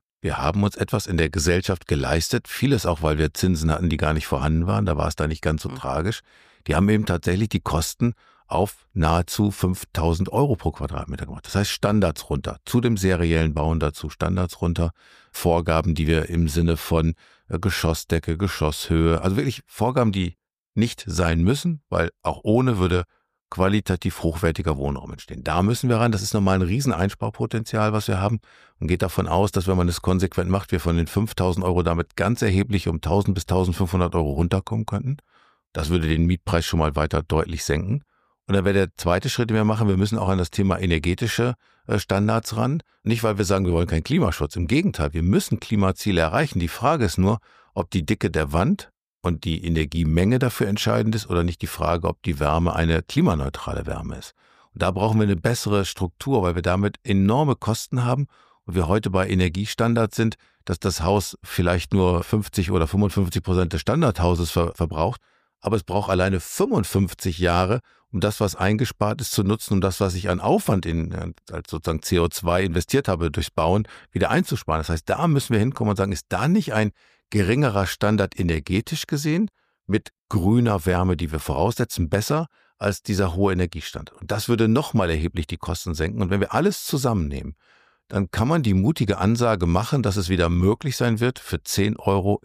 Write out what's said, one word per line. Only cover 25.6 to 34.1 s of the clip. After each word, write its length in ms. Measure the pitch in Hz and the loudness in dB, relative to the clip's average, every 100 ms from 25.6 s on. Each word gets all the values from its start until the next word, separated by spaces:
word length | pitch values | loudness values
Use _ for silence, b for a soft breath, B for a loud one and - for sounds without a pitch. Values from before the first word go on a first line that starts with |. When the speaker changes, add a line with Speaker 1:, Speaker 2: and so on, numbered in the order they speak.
Speaker 1:
müssen 260 | 101 120 127 | 2 2 0
wir 80 | 113 | 2
ran, 160 | 117 | 2
das 100 | 101 | 0
ist 120 | 101 | -2
nochmal 220 | 107 95 95 | 0 2 2
ein 60 | |
Rieseneinsparpotenzial, 1300 | 87 120 131 85 98 - 110 - 120 113 113 110 107 | 2 0 0 0 -2 -2 -8 -4 -4 -4 -4 0 0
was 140 | 107 107 | 0 -2
wir 140 | 95 | -2
haben 200 | 101 113 b b b _ | 0 -2 b b b _
und 100 | 80 | -2
geht 140 | 90 | 0
davon 240 | 90 - 87 | 0 -2 0
aus, 260 | 87 101 | 2 2
dass 140 | 98 92 | 0 2
wenn 100 | 92 | 2
man 120 | 87 | 2
es 140 | 85 | 0
konsequent 480 | 95 92 92 - 90 | 0 2 2 0 0
macht, 200 | 95 - | -2 0
wir 100 | 87 | -2
von 160 | 85 85 | 0 0
den 100 | 80 | 0
fünftausend 580 | 98 110 - 92 85 | -2 -2 0 0 2
Euro 180 | 90 90 | 0 2
damit 320 | 87 82 - | 2 0 -2
ganz 280 | - 92 120 | -2 0 2
erheblich 460 | 107 92 117 101 - | 2 2 2 0 0
um 120 | 80 | -2
tausend 340 | 78 98 101 | 2 2 2
bis 120 | 92 - | -2 0
tausendfünfhundert 680 | 92 90 85 92 90 87 | 2 2 0 0 2 2